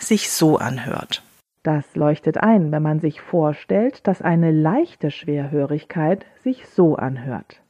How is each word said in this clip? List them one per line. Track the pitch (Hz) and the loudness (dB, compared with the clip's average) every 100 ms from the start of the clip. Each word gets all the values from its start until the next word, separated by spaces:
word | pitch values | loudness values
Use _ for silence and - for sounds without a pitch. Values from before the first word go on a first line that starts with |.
sich | - 214 - | 0 0 0
so | - 156 151 | 2 4 4
anhört. | 135 131 117 - - - - _ _ _ | 0 -6 -6 -8 -6 -10 -10 _ _ _
Das | 156 151 - | -2 -2 -2
leuchtet | 135 147 151 - - | -2 0 0 -2 0
ein, | 214 220 156 | 4 4 2
wenn | 151 | 0
man | 151 156 | 0 0
sich | 160 - | -2 -6
vorstellt, | - 180 151 147 - 190 247 - - | -4 0 0 -2 -2 0 0 -2 -4
dass | 185 | -2
eine | 160 165 165 | 0 2 4
leichte | 156 151 240 339 - 151 | 4 2 0 -2 -4 -6
Schwerhörigkeit | - 160 147 139 147 139 147 - 170 156 196 - _ | -6 -6 -4 -2 -2 -2 -4 -6 -4 0 -2 -4 _
sich | 254 254 - | -6 -6 -8
so | - 180 - | 2 4 4
anhört. | 131 135 131 110 - - _ | -2 -6 -8 -10 -12 -20 _